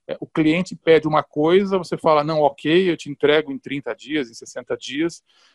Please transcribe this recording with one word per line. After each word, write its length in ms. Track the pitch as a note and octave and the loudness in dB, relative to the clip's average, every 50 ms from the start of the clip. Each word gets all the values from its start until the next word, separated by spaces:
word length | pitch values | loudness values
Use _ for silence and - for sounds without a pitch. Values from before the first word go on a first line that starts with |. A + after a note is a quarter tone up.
| _ | _
é, 100 | - - - | -12 -12 -12
o 80 | - | -12
cliente 480 | - _ D#3+ D#3 D#3 D#3 F3+ F3+ - - | -6 _ 0 2 2 2 0 -2 -6 -10
pede 320 | - _ E3 D#3+ D#3 D#3 | -4 _ 4 4 4 4
uma 160 | D#3 D3+ D3 - | 2 0 0 -2
coisa, 540 | - _ D3+ D3+ E3 F3+ G3 G3+ F#3+ G3 | -2 _ -2 2 2 4 2 2 2 -2
você 200 | F#3 D#3+ - E3+ | -4 -4 -6 -8
fala, 260 | D#3 - E3 D#3 D3 D3 | -2 0 2 2 2 2
"Não, 180 | D#3 D#3+ D3+ | 0 0 2
ok, 480 | D3 C3+ - - - D3 D#3+ F3+ F#3+ F3+ | 2 2 0 0 -2 2 2 2 2 2
eu 80 | D#3 | -2
te 120 | - - C#3+ | -4 -6 -12
entrego 420 | C#3 - - C#3 D3 D#3 D3 C#3 | -4 0 2 4 4 4 2 -2
em 60 | C3+ B2 | -8 -12
trinta 360 | - - C#3 C#3+ - A#2+ A2 | -10 -10 -10 -8 -8 -8 -10
dias, 340 | - - C3 D3+ D3+ B2+ A2+ | -10 -10 -6 -6 -6 -6 -6
em 40 | A#2 | -10
sessenta 420 | - A#2+ - - C3 B2 - B2 | -18 -20 -16 -16 -16 -8 -8 -8
dias", 480 | - - - C3 C#3+ E3 E3+ - - _ _ _ _ _ _ | -8 -8 -8 -4 -4 -4 -4 -6 -10 _ _ _ _ _ _